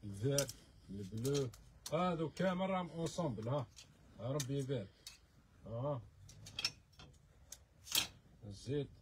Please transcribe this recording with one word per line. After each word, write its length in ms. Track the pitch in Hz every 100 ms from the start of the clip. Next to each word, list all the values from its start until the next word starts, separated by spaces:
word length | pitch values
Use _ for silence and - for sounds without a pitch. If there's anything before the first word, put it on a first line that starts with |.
الزرق، 440 | 107 98 123 139 139 - - - -
البلو، 600 | 98 95 113 123 143 127 - - - -
هادو 380 | 151 180 165 156
كامل 400 | - 185 180 185
راهم 200 | 185 175
اونسومبل، 580 | 160 165 - 165 110 110
ها. 180 | 143 123 - - - - -
ربي 380 | 113 147 127 139
يبارك. 300 | 131 135 92 - - - - - - - -
ها. 340 | 117 139 135 - - - - - - - - - - - - - - - - - - - - - - - - 104
زيد. 420 | 98 - 147 135 -